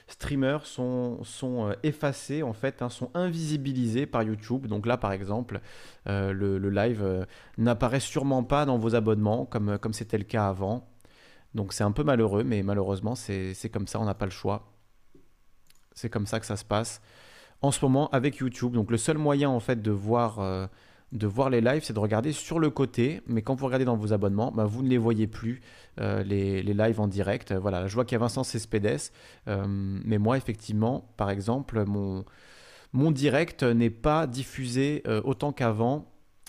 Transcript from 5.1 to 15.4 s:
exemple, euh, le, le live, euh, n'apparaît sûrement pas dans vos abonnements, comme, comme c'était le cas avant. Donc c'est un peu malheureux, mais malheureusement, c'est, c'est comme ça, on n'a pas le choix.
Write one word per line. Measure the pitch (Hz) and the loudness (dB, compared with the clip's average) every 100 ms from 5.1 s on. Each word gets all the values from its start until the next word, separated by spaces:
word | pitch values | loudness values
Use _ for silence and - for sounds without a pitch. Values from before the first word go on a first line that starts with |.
exemple, | 95 98 107 123 98 - - - - - | -2 -2 -4 -4 -8 -10 -16 -20 -12 -4
euh, | 98 98 | -2 0
le, | 98 101 95 | 0 0 0
le | 98 | 2
live, | 101 113 110 | 2 2 2
euh, | 98 92 95 - - - | 0 0 -4 -10 -12 0
n'apparaît | 113 117 123 131 | 2 4 2 0
sûrement | - 147 139 131 | -2 -2 2 0
pas | 113 143 143 | 2 2 4
dans | 123 | 2
vos | 113 | 4
abonnements, | 117 110 107 104 113 135 | 4 4 4 4 2 0
comme, | 117 104 104 | -2 -2 -2
comme | 113 | -4
c'était | 110 110 110 | -6 -4 -4
le | |
cas | 101 113 101 | -2 0 0
avant. | 92 98 120 - - - - - - _ | 0 -2 -4 -8 -20 -20 -20 -20 -20 _
Donc | 113 98 | -6 -4
c'est | - | 0
un | 104 | 0
peu | 110 | 2
malheureux, | 147 127 110 101 | 2 4 4 2
mais | 127 107 | 2 0
malheureusement, | 98 101 95 98 101 | 2 0 0 0 -2
c'est, | 123 - 95 95 | -4 -4 -4 -4
c'est | 95 113 | -6 -6
comme | 104 98 | -6 -4
ça, | 110 | -2
on | |
n'a | 107 | -2
pas | 98 98 | -2 -4
le | |
choix. | - - 101 - _ _ _ - - - _ | -4 -4 -4 -6 _ _ _ -20 -20 -20 _